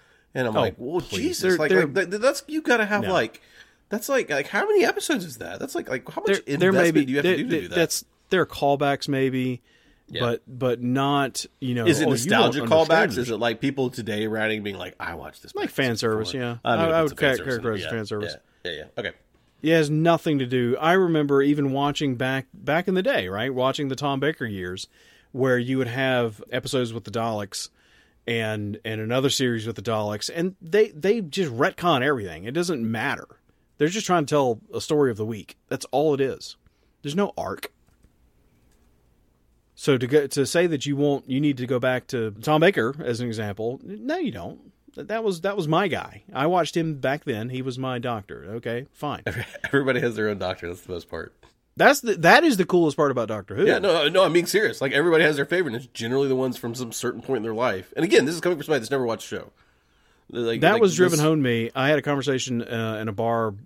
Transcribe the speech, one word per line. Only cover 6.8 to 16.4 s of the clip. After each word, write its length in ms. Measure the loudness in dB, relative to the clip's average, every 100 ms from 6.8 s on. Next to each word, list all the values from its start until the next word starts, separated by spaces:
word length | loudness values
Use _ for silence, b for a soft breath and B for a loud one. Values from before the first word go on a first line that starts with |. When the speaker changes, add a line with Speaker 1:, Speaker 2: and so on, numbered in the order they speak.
| 4
Speaker 1:
investment 60 |
Speaker 2:
be, 120 | 4 2
Speaker 1:
do 60 |
you 60 | 2
have 60 |
Speaker 2:
there, 120 | 2 2
Speaker 1:
to 80 |
do 0 |
to 60 | 0
Speaker 2:
there, 120 | -4
Speaker 1:
do 40 | -2
that?" 60 | 0
Speaker 2:
that's, 300 | 0 0 -8 _ _
there 120 | 0
are 40 | 0
callbacks 640 | 0 0 2 2 0 -2
maybe, 520 | 0 0 0 -2 -4 b b b b b
Speaker 1:
Yeah. 140 | -4
Speaker 2:
but, 220 | -2 -2 -6
but 340 | -4 -2 0
not, 640 | 0 0 2 2 0 -4 -12 _
you 160 | -4 0
know, 100 | 2
Speaker 1:
Is 140 | 4
it 40 | 4
Speaker 2:
"Oh, 20 |
you 40 |
Speaker 1:
nostalgia 460 | 0 2 4 4 2
Speaker 2:
won't 100 | 2
understand 400 | 4 6 4 4
Speaker 1:
callbacks? 40 | 0
Speaker 2:
this." 100 | -4
Speaker 1:
Is 40 |
it, 60 | -2
like, 220 | -2 0
people 300 | -2 0 -4
today 380 | -4 -6 -4 -2
writing, 360 | -2 -2 -2
being 140 | -4 -8
like, 180 | -10 -10
"I 160 | -10 -10
watched 280 | -12 -16
this 100 | -14
Speaker 2:
Like 140 | -6 -6
Speaker 1:
back 80 | -2
Speaker 2:
fan 100 | -2
Speaker 1:
before"? 40 | 0
Speaker 2:
service, 360 | 0 0 -2
yeah. 240 | -4